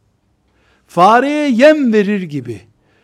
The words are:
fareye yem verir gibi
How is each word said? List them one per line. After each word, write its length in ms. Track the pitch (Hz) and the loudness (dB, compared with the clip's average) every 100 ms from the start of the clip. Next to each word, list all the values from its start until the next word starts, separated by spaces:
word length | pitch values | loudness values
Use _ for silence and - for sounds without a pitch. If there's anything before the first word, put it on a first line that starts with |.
| _ _ _ _ _ _ _ _ _ | _ _ _ _ _ _ _ _ _
fareye 640 | - 185 233 269 294 294 | 0 2 2 0 -2 -2
yem 420 | 226 285 311 262 | 2 4 4 0
verir 300 | 214 202 208 | 0 -2 -4
gibi 380 | 180 143 120 104 _ _ _ _ | -8 -12 -12 -16 _ _ _ _